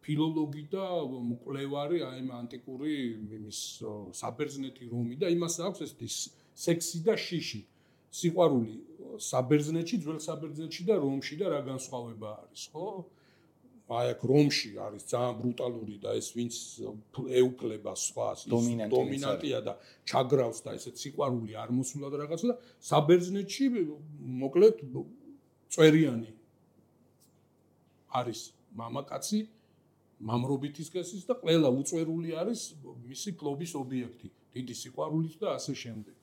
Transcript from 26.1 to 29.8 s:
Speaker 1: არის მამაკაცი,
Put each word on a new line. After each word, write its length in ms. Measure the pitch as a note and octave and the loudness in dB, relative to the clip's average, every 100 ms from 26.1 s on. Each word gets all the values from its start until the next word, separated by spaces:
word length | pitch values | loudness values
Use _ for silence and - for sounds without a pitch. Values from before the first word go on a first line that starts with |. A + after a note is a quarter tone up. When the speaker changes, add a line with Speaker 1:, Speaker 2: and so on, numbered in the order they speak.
| A#2 A2+ - _ _ _ _ _ _ _ _ _ _ _ _ _ _ _ _ _ | 2 -6 -12 _ _ _ _ _ _ _ _ _ _ _ _ _ _ _ _ _
Speaker 1:
არის 300 | B2+ A#2+ G#2+ - _ _ | -4 -2 -6 -12 _ _
მამაკაცი, 720 | G#2 A#2 B2+ C#3 C#3 - G#3+ A3 _ _ _ | -12 -8 -8 -6 -8 -2 -2 -2 _ _ _